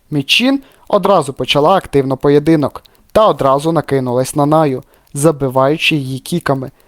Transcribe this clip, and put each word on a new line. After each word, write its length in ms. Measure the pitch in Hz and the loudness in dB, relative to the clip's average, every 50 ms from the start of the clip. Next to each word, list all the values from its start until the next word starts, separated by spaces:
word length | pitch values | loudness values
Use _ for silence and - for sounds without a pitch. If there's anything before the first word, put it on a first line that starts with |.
| _ _ | _ _
Мічин 520 | 151 147 139 - - - 233 262 269 269 - - _ _ _ _ | -6 -6 -4 -2 -2 0 0 0 0 -2 -4 -10 _ _ _ _
одразу 440 | - 202 180 196 202 175 143 143 135 | -2 0 2 2 2 2 2 -2 -6
почала 440 | - 127 - - 147 143 160 196 | -8 -6 -2 0 2 2 4 2
активно 400 | 180 - - - 139 131 135 135 | 2 0 0 -2 0 0 0 -4
поєдинок 680 | - - 147 143 147 147 156 165 156 139 - - - - _ _ _ _ _ _ | -2 2 2 2 4 4 2 2 2 0 -2 -6 -10 -18 _ _ _ _ _ _
та 140 | 208 220 | 2 4
одразу 460 | 202 156 139 131 135 135 143 143 165 165 | 4 2 2 2 0 0 2 0 -2 -2
накинулась 640 | 156 - - 139 135 127 127 120 127 131 - - | -2 -2 -2 -2 -2 -2 -2 -2 -2 -4 -4 -2
на 100 | 151 143 | -2 0
Наю, 360 | 147 151 160 160 147 131 127 - _ _ _ _ _ - | 2 2 2 2 0 -2 -6 -10 _ _ _ _ _ -8
забиваючи 840 | 143 143 165 156 135 139 131 123 131 131 139 151 165 - - 160 | 0 0 0 0 0 -4 -2 0 0 0 0 0 0 -2 -2 -2
її 220 | 147 135 131 135 127 | -2 -4 -6 -8 -10
кіками. 520 | - - 175 170 - - 139 135 131 135 - _ _ | -8 -6 -6 -4 -2 -2 -4 -4 -4 -10 -14 _ _